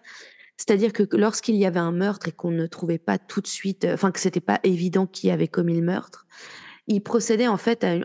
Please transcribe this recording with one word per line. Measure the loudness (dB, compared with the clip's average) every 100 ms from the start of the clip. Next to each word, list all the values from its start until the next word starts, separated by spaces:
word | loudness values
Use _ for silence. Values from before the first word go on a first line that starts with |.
| -18 -20 -20 -20 -20 -6
C'est-à-dire | 2 2 2
que | 2 2 2
lorsqu'il | 2 0 0 2
y | 2
avait | 2
un | 0
meurtre | 0 -2 -2 -8
et |
qu'on | -6 -4
ne | -2 -4
trouvait | -6 -4 -4
pas | -2 -4
tout | -2 -6
de | -6
suite, | -6 -6 -2 -2
euh, | 0
enfin, | 0
que | 0
c'était | -2 -2
pas | 0 0
évident | 2 0 0 0 -2
qui | -2 -2
avait | 0 -2
commis | 0 0 0
le | 0
meurtre, | -2 -6 -20 _ -20 -20 -20 -20 -10 -2
ils | -2
procédaient, | 0 0 2 2 2
en | 2
fait, | 0 0
à | 0 0